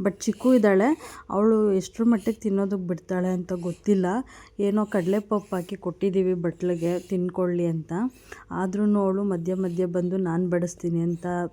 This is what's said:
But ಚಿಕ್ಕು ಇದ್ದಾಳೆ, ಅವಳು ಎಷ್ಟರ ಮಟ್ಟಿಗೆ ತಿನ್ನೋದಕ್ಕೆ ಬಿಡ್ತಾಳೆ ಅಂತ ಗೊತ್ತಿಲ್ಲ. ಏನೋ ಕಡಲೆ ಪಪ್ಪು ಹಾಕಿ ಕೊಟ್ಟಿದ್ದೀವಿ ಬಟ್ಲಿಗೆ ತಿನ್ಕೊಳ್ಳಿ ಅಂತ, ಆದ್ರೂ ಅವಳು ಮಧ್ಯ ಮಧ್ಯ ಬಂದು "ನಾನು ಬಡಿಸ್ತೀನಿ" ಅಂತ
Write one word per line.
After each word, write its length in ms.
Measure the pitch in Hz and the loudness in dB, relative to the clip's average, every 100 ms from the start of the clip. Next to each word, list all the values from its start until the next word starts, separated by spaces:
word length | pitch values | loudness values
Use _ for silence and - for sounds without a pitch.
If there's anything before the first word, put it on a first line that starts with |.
But 140 | 196 196 | -4 -2
ಚಿಕ್ಕು 300 | - - 254 | -4 0 4
ಇದ್ದಾಳೆ, 360 | 254 208 190 240 320 - - - | 6 6 6 4 2 -4 -18 -6
ಅವಳು 440 | 190 214 220 214 | 0 4 4 2
ಎಷ್ಟರ 300 | 190 185 - | 0 -2 0
ಮಟ್ಟಿಗೆ 360 | 226 226 226 214 | 2 2 0 -4
ತಿನ್ನೋದಕ್ಕೆ 480 | 214 196 196 196 175 | -2 0 0 -2 -4
ಬಿಡ್ತಾಳೆ 400 | 170 - 185 185 | -6 -4 -2 0
ಅಂತ 260 | 185 180 | -2 -4
ಗೊತ್ತಿಲ್ಲ. 520 | 185 175 170 - 196 180 220 - - - - | -4 -6 -2 2 2 2 0 -4 -12 -14 -4
ಏನೋ 260 | 202 208 208 | 0 0 0
ಕಡಲೆ 340 | 208 175 202 | 0 0 -2
ಪಪ್ಪು 360 | 208 208 - 185 | 0 -4 -2 -6
ಹಾಕಿ 200 | 175 196 | -6 -8
ಕೊಟ್ಟಿದ್ದೀವಿ 580 | 180 170 202 190 185 | -8 -2 0 2 0
ಬಟ್ಲಿಗೆ 680 | 180 170 160 180 170 170 175 - | 0 -2 -2 -2 0 -2 -2 -2
ತಿನ್ಕೊಳ್ಳಿ 560 | 190 180 180 180 175 170 | -4 -2 -2 -2 0 0
ಅಂತ, 280 | 165 156 170 254 - - - - | -2 -4 -4 -4 -6 -20 -20 -10
ಆದ್ರೂ 480 | 170 185 196 208 208 | -6 -4 0 2 2
ಅವಳು 240 | 196 190 | 2 0
ಮಧ್ಯ 300 | 202 175 165 | 0 -2 -2
ಮಧ್ಯ 320 | 185 190 175 185 | -2 -2 -2 -2
ಬಂದು 320 | 180 180 190 | 0 -2 -2
"ನಾನು 320 | 180 165 180 | -2 0 0
ಬಡಿಸ್ತೀನಿ" 520 | 175 175 - 175 170 | 0 -2 -4 -4 0
ಅಂತ 240 | 170 170 180 175 170 | -2 -2 -4 -4 -6